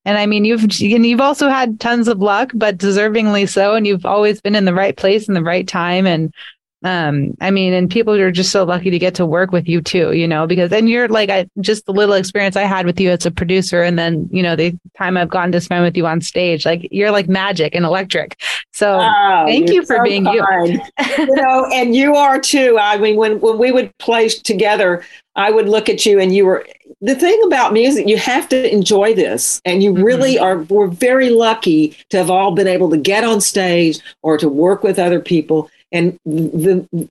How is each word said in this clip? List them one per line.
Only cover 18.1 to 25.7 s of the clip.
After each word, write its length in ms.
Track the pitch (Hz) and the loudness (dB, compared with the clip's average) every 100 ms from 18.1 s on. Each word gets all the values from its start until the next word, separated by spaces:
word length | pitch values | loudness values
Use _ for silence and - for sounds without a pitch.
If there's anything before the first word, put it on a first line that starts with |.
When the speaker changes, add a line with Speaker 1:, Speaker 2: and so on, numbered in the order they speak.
| 170 - - - - - | -6 -6 -10 -10 -10 -10
Speaker 1:
So 260 | - 208 190 | -2 0 2
Speaker 2:
Oh, 420 | 220 208 196 180 156 | 2 2 2 2 2
Speaker 1:
thank 200 | 254 339 | 2 2
Speaker 2:
you're 80 | 359 | 2
Speaker 1:
you 100 | 311 | 2
for 100 | 240 | 0
Speaker 2:
so 80 | |
Speaker 1:
being 220 | 240 202 196 | 0 0 0
you. 180 | 214 196 | 0 0
Speaker 2:
kind. 360 | 185 170 175 - - | 0 0 -2 -6 -8
Speaker 1:
<laughs> 180 | 247 277 | -6 -2
Speaker 2:
You 160 | 285 269 | 0 2
know, 340 | 262 262 262 | 2 0 0
and 220 | 254 240 240 | -2 0 2
you 200 | 285 294 | 2 4
are 220 | 277 269 | 4 2
too. 400 | - 294 254 226 | 0 2 4 4
I 200 | 208 208 | 2 0
mean, 180 | 214 214 | 0 2
when, 240 | 220 214 | 0 0
when 180 | 220 220 | 0 2
we 140 | 247 | 2
would 260 | 254 202 _ | 2 -2 _
play 280 | - 233 226 | -2 0 0
together, 800 | - - 196 208 220 185 175 - - _ - | -2 -4 -2 0 2 0 -2 -8 -20 _ -4
I 140 | 202 | 0
would 180 | 220 | 2
look 180 | 202 | 2